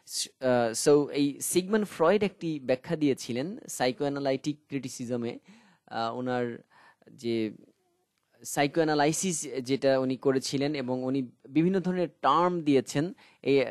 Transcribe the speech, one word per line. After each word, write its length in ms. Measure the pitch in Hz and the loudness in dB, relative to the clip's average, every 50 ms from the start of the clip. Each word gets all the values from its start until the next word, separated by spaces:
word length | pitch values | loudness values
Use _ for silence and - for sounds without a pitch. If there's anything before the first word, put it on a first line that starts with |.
| - | -16
স-, 220 | - - - - | -10 -8 -8 -8
আহ, 600 | - _ - 135 127 123 120 120 113 113 - - | -8 _ -4 0 2 2 2 2 0 -2 2 4
so 220 | 156 147 147 143 120 | 6 6 6 6 2
এই 300 | - 139 143 143 131 - | 0 0 0 0 -2 -4
সিগমন্ড 460 | 131 - - 180 185 185 214 220 208 | -4 0 0 0 0 2 0 0 0
ফ্রয়েড 360 | 185 - - 165 165 202 208 208 | -2 0 2 4 4 4 4 2
একটি 360 | 190 - - 170 165 156 143 | -2 -4 -4 -6 -6 -6 -4
ব্যাখ্যা 360 | 127 123 127 127 - - 170 | -2 -2 -2 -2 -2 -6 -2
দিয়েছিলেন 600 | 156 151 143 123 - - - 117 120 139 180 214 - - | 0 2 2 2 0 -4 -6 -6 -6 -6 -6 -8 -12 -14
সাইকোঅ্যানালাইটিক 880 | - - - 131 127 123 - 147 143 143 139 139 135 135 131 - 151 143 - _ | -10 -4 -2 -2 -2 0 -2 -4 -4 -4 -2 -2 -2 -2 -2 -4 -6 -8 -8 _
ক্রিটিসিজমে। 720 | - 143 139 127 127 - - 127 117 123 120 117 117 - 277 _ - - _ _ _ _ _ _ | -8 -8 -8 -8 -8 -10 -10 -8 -6 -4 -4 -4 -6 -8 -10 _ -20 -20 _ _ _ _ _ _
আহ, 300 | - 120 113 113 117 117 | -10 -6 -6 -6 -4 -6
ওনার 460 | 123 127 127 123 123 123 120 117 - - _ _ _ - - _ _ _ - | -6 -4 -4 -2 -2 -2 -4 -6 -10 -16 _ _ _ -20 -20 _ _ _ -20
যে 400 | - 110 117 117 117 117 110 107 - - - _ _ _ _ _ _ _ _ _ _ _ _ _ _ _ 120 | -16 -8 -4 -2 -2 0 -2 -4 -6 -10 -20 _ _ _ _ _ _ _ _ _ _ _ _ _ _ _ -12
সাইকোঅ্যানালাইসিস 1040 | - - 151 143 143 139 165 160 156 151 147 143 151 160 - - 190 170 - - 139 117 135 123 | -6 0 0 0 2 2 0 2 2 2 2 2 2 2 0 -2 -2 -4 -4 -6 -8 -8 -6 -2
যেটা 360 | 123 135 131 - 135 135 131 | -2 -2 2 2 2 2 2
উনি 160 | 131 131 131 | 2 -2 -2
করেছিলেন 600 | 120 - 139 131 135 131 - 147 131 139 143 151 | 0 2 2 2 2 0 -2 -2 -2 -2 -2 -2
এবং 280 | 139 127 123 127 127 127 | -4 -4 -4 -4 -4 -2
উনি 240 | 131 135 139 131 117 _ _ - 139 | -2 -2 -2 -4 -6 _ _ -10 -2
বিভিন্ন 300 | 131 151 165 180 190 190 | 2 2 4 4 2 2
ধরনের 280 | 170 185 180 180 175 - - - | 0 0 0 0 -2 -4 -4 0
টার্ম 400 | - 135 143 165 175 180 180 175 | 2 4 4 4 4 2 2 0
দিয়েছেন, 520 | 151 147 139 131 - - - 147 151 185 - _ - - _ - | 2 4 4 4 4 2 0 -2 -2 -2 -4 _ -20 -20 _ -6
এই 240 | - 135 139 139 123 113 | 0 2 4 4 2 2